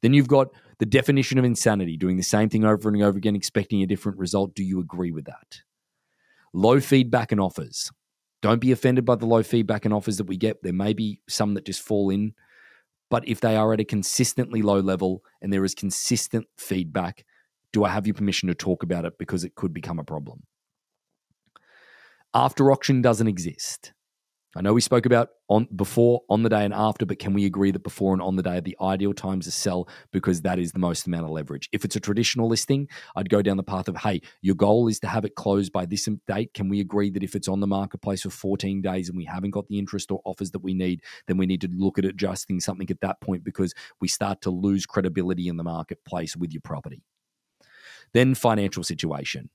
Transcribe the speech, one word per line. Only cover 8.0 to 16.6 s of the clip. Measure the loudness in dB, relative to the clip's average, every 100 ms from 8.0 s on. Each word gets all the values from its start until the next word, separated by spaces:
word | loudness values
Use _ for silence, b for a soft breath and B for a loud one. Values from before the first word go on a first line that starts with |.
| _ _ _ _
Don't | 2 4
be | 4
offended | 4 4 2
by | 2 2
the | 4
low | 2
feedback | 4 0 2 0
and | 0
offers | -2 -2 -4
that | -4
we | -2
get. | -2 -2
There | -4
may | -2 0
be | 0 -2 -6 _
some | -2 0
that | -2
just | -4 -10
fall | -2 0 2
in, | 0 -2 -6 b b b b b _ _
but | -4 -2
if | -2
they | 2 2
are | 2
at | 2
a |
consistently | 0 -2 -2 0 0 0 -4 0
low | 2 4
level | 2 0 0 -4 _ _
and | -4
there | 0
is | 0
consistent | -2 -6 -6 -2 -2 -2 -4 -6
feedback, | _